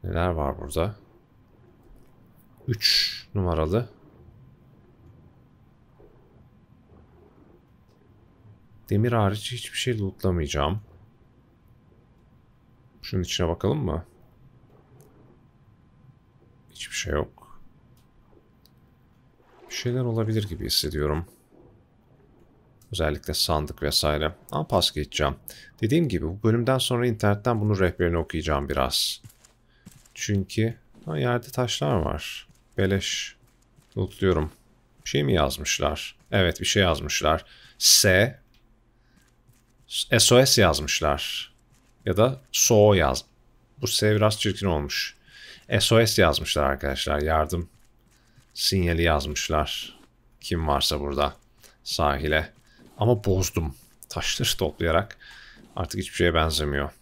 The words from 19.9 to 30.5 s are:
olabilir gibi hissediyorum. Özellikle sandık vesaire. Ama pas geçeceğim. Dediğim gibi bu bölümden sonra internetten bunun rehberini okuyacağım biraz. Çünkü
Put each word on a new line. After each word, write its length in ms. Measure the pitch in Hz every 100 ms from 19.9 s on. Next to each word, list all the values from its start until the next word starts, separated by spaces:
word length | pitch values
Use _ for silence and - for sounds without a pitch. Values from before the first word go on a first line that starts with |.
| 123
olabilir 480 | 123 113 107 110 104
gibi 180 | 95 113
hissediyorum. 600 | - 76 73 73 76 85 - _ _ - _ _ _ _ _ _ _ _ _ _ _ -
Özellikle 420 | 98 78 71 -
sandık 480 | 78 - 78 73 -
vesaire. 520 | 73 - 76 76 78 - -
Ama 160 | - -
pas 260 | 98 -
geçeceğim. 440 | - 73 - 73 67 - - - _
Dediğim 280 | 110 156 156
gibi 180 | 90 78
bu 160 | 98
bölümden 360 | 113 117 120 131
sonra 280 | - 120 120
internetten 540 | 113 104 101 123 113
bunun 180 | 104 98
rehberini 400 | 92 - 87 85
okuyacağım 500 | 80 82 80 73 71
biraz. 540 | 69 65 - - - - - _ _ _ _ - - - -
Çünkü 600 | - 101 92